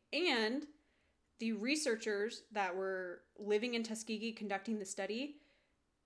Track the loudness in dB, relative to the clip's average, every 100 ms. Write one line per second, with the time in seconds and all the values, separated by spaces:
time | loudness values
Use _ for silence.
0 | _ 0 2 4 2 0 -4 -12 _ _
1 | _ _ _ -6 -2 0 2 2 2 0
2 | 0 0 -2 -4 -6 0 0 0 -2 -2
3 | -4 -8 -14 -6 2 4 4 0 0 -2
4 | -2 -2 -2 -4 -2 -2 0 -2 -2 -4
5 | -2 -2 -4 -8 -20 _ _ _ _ _